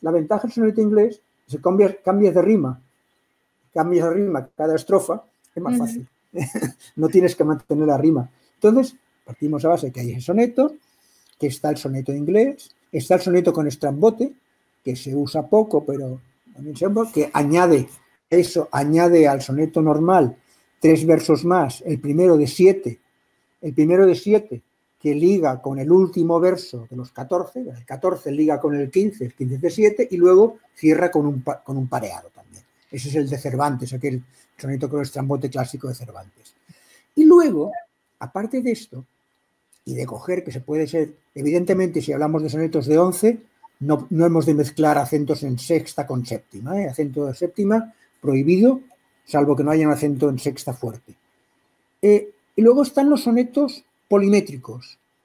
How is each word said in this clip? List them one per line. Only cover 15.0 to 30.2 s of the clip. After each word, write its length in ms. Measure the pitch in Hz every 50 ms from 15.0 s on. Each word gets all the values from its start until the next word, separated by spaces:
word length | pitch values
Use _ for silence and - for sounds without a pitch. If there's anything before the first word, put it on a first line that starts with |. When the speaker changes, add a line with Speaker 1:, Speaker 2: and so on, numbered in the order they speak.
| - 139 131
Speaker 1:
usa 320 | 143 143 135 - 156 147
poco, 380 | - - 214 214 214 - 147 147
pero 360 | 143 139 139 135 127 127 127 - _ _ _ _ _ _
también 220 | 135 139 151 143
se 100 | - 175
usa, 260 | 196 202 220 226 220
que 180 | - 156 147 -
añade 560 | - 143 147 143 156 175 180 175 160 135 - - - - _ _ _ _ _ _
eso, 380 | 165 180 170 170 - 170 151 -
añade 540 | - 135 143 147 156 165 175 175 175 165 156 143
al 140 | 139 139
soneto 400 | 131 - 131 143 160 156 - 170
normal 540 | 156 156 147 151 160 175 190 180 143 120 123 - _ _ _ _ _ _ _ _
tres 240 | - 160 160 - 156
versos 380 | 165 160 160 - - 160 139 165
más, 380 | 170 185 185 151 123 - - -
el 120 | 165 151 127
primero 360 | - 143 143 160 180 185 165
de 100 | 151 147
siete, 520 | 131 - - 180 190 190 190 - 151 117 - _ _ _ _ _ _ _ _ _ _ _ _
el 120 | - 156 127
primero 320 | 156 151 160 175 185 196
de 80 | 185 170
siete, 480 | 175 - 202 214 214 214 - 123 117 - _ _ _ _ _ _ _
que 160 | - 151 147
liga 460 | 147 160 180 202 190 160 139 127 131
con 180 | - 139 135 139
el 120 | 139 151
último 480 | 175 190 190 180 - 180 170 170 170 170
verso 460 | 170 185 180 180 - - - 120 113 -
de 60 | 123
los 160 | 127 123 127
catorce, 480 | _ - 135 127 180 175 175 - - 254
el 240 | 254 - 127 120 120
catorce 460 | - 135 131 175 185 180 - - 147
liga 280 | 143 147 156 151 147 143
con 140 | - 151 147
el 160 | 143 139 131
quince, 360 | - 190 202 214 202 - 127
el 80 | 120 -
quince 240 | - 135 123 135 131
de 120 | 160 170
siete, 380 | 170 214 214 208 208 214 240 -
y 60 | 185
luego 420 | 175